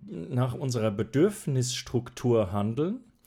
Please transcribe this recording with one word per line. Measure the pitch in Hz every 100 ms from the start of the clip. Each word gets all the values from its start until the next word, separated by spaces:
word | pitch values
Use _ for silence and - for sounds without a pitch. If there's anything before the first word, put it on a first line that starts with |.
| -
nach | 170 165 127 127
unserer | 127 135 120 110
Bedürfnisstruktur | 104 104 131 190 202 - 131 123 127 - 123 120 - 123 117 95
handeln | 101 104 117 165 247 - _